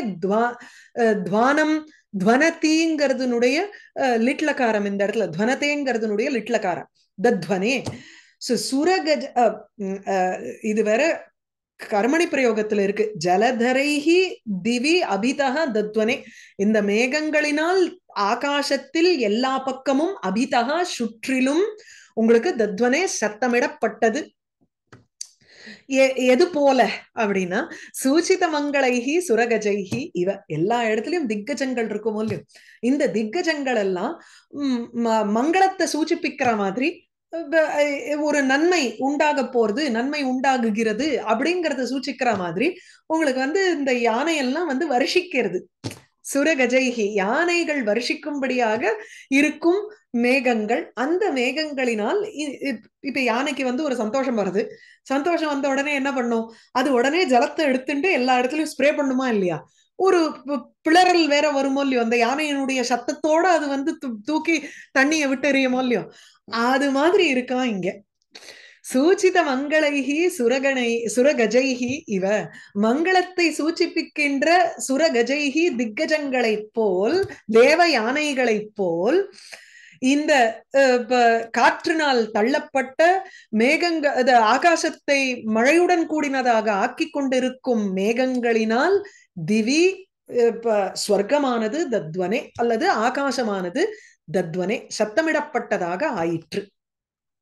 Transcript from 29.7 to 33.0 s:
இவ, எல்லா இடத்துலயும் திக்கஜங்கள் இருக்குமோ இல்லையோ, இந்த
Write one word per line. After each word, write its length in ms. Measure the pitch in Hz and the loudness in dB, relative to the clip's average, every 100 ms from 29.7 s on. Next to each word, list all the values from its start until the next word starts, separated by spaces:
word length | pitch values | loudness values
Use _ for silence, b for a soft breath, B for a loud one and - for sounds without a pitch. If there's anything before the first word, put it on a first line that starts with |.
| 202 190 233 320 | -4 -4 -6 -6
இவ, 300 | 175 180 196 - | -4 -4 -4 -6
எல்லா 340 | 156 190 240 | -2 0 0
இடத்துலயும் 460 | 226 220 254 349 240 | 0 -2 -2 -4 -2
திக்கஜங்கள் 600 | 208 214 269 269 240 220 | -4 -6 -4 -4 -4 -4
இருக்குமோ 320 | 214 226 214 | -4 -4 -4
இல்லையோ, 220 | 220 196 - b b b | -4 -6 -10 b b b
இந்த 280 | 240 285 | -2 0